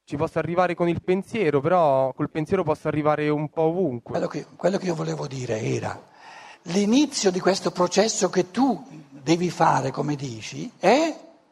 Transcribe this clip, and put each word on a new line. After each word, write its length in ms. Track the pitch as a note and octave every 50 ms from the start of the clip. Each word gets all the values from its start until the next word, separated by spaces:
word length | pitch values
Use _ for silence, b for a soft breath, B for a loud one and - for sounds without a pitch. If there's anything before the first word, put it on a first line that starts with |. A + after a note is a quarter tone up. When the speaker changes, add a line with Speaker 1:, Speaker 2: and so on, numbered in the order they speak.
| _
Speaker 1:
ci 120 | - D3
posso 220 | C#3 D#3+ E3 - E3
arrivare 360 | D3+ D#3+ F3 F3+ F3+ F3 E3+
con 140 | - F3 F3
il 140 | E3+ E3+ -
pensiero, 580 | - F#3 G3 F#3+ - - A3+ F#3+ D3+ C#3+ C#3
però 520 | C3 E3 F3+ F3+ E3 D3 C3+ C3 C3 C3 -
col 180 | - D3+ C#3+
pensiero 320 | - D#3+ D3+ - G3 F#3+ E3+
posso 260 | D#3 D3 - - D#3
arrivare 400 | D3 D3+ D3 D3+ D3+ D3+ D3+ D3+
un 200 | D3+ D3 D3+ C#3+
po' 140 | - D#3+ D#3+
ovunque. 500 | D#3+ E3+ F#3 F#3 C#3+ B2 A#2 - - A#2+
Speaker 2:
Quello 160 | - F3 E3
che, 180 | - D3+ - - -
quello 220 | - - F3+ G3+ F3+
che 80 | F#3
io 80 | F#3 E3
volevo 320 | D#3 D#3+ D#3+ D#3 C#3+ D3
dire 340 | C#3 C3+ C3 B2 A#2 A2 A2
era... 400 | A2+ C3+ B2+ A2+ G#2+ G#2 F#2+ - - B B B B B B B B B B B -
l'inizio 640 | F3 E3+ G3+ G3+ G#3 A#3 C#4 D4+ C#4 - - - F#3+
di 100 | F3 F#3
questo 300 | - A#3 - - - B3+ -
processo 560 | - C4+ C4 - - G#3+ A#3 - - C#4 -
che 220 | - A#3 - -
tu 340 | - A3+ C4+ C4+ G3+ D#3+ - - - - - -
devi 400 | - D3 C3+ D3+ E3+ E3+ F3+ E3+
fare, 400 | - - D#3+ D#3+ - A#2 C3 C3+
come 240 | C3 - D3 D3 D3
dici, 560 | C3+ C#3+ B2+ A2+ A2 - - C3 C#3 E3+ - - _
è 380 | - F#3 A#3+ D4 E4 D#4+ - - - - - _ _ _